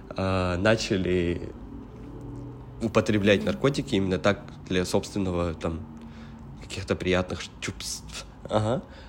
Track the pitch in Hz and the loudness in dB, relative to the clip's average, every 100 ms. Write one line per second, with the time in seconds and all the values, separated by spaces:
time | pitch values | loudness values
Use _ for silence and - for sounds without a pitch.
0 | - - 95 95 90 87 104 113 - 98 | -10 -2 0 2 2 4 4 4 4 2
1 | 90 90 85 85 - - - - - - | 4 2 2 -2 -6 -10 -12 -14 -14 -14
2 | - - - - - - - - 113 113 | -14 -12 -10 -10 -10 -12 -14 -4 2 4
3 | - 104 101 98 98 98 135 143 - 98 | 4 6 8 6 4 2 2 2 2 2
4 | 95 92 104 98 - - - 90 90 104 | 4 4 4 2 -4 -14 0 0 2 0
5 | - 104 92 87 85 80 85 80 - - | 0 -2 0 2 0 -2 -4 -4 -8 -14
6 | - - - - - - - - - 90 | -14 -14 -14 -14 -16 -14 -10 -8 -2 0
7 | 90 90 92 92 - - - - - - | 2 2 2 -4 -8 -8 -8 -6 -8 -8
8 | - - - - - 110 107 147 - - | -10 -12 -14 -16 -2 2 2 0 -4 -16